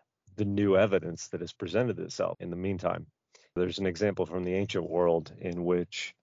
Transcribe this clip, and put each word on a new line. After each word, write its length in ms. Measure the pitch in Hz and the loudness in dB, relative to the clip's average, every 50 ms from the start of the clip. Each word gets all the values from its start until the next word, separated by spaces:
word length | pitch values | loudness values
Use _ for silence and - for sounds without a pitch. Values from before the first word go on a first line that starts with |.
| _ _ _ _ _ _ 95 | _ _ _ _ _ _ -4
the 80 | 107 104 | -2 -2
new 320 | 101 101 104 104 98 95 95 | 0 2 2 4 6 6 6
evidence 500 | 107 98 98 82 82 85 82 - - - | 6 6 4 2 0 -2 -6 -8 -10 -8
that 140 | 98 80 | -8 -8
has 100 | 85 82 | -8 -8
presented 460 | - - 98 80 90 117 127 117 90 85 | -8 -8 -6 -2 0 0 0 0 -2 -4
itself 400 | 85 82 - - 90 85 82 - | -6 -8 -4 -4 -2 -2 -4 -6
in 80 | 90 87 | -6 -6
the 80 | 87 | -6
meantime. 500 | 90 92 98 95 87 90 87 87 85 82 - _ _ _ _ _ - _ _ - | -4 -2 -2 -2 -2 -2 -2 -4 -4 -8 -14 _ _ _ _ _ -20 _ _ -2
There's 240 | 87 90 90 82 98 | -2 0 0 0 -2
an 80 | 98 | -2
example 380 | 92 85 95 107 101 92 92 87 | -2 0 2 2 2 2 0 -2
from 200 | 80 87 90 90 | -2 -2 -4 -2
the 100 | 90 92 | 0 0
ancient 340 | 98 101 - - 92 82 85 | 0 0 0 -2 -4 -2 0
world 420 | 85 87 87 85 82 82 - - - - | 2 4 4 6 4 4 0 -4 -12 -8
in 240 | - 87 87 87 | -6 -6 -4 -2
which 520 | 87 87 90 87 87 - - - - - - _ | 0 2 2 2 0 -2 -6 -10 -10 -10 -12 _